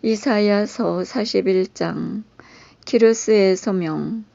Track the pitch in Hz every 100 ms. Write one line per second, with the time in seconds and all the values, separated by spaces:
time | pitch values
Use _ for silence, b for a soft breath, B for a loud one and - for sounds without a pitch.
0 | 226 220 285 214 208 202 208 - 196 175
1 | 180 254 220 - 196 185 185 - 170 156
2 | 170 208 214 _ B B B B - 240
3 | 226 226 - 214 190 185 - 190 165 151
4 | 147 226 214